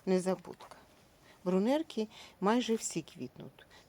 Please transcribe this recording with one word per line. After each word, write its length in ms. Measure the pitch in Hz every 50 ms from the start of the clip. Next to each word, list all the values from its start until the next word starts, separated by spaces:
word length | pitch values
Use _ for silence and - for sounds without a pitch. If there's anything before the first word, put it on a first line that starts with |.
| -
незабудка. 720 | 190 185 185 175 185 180 180 - 135 - - - - - - - - - - - _ _ _ - - - - -
Брунерки 640 | 180 185 185 202 240 277 311 320 - - 220 214 - - - - - - _
майже 340 | 185 202 226 247 226 226 226
всі 280 | 214 - - - 165
квітнуть 640 | 151 - - - 127 - - - - 135 - - - - - - -